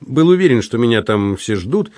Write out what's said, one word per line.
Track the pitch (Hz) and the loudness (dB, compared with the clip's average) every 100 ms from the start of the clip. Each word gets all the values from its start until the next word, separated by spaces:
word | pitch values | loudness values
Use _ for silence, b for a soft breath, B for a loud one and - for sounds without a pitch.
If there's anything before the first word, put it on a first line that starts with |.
Был | 143 135 165 | -6 0 4
уверен, | 180 185 120 | 4 4 2
что | 95 117 | 0 -2
меня | 120 113 | 0 0
там | 107 107 101 95 | 0 -2 -2 -4
все | - | -6
ждут, | 104 92 190 190 | -6 -4 -4 -4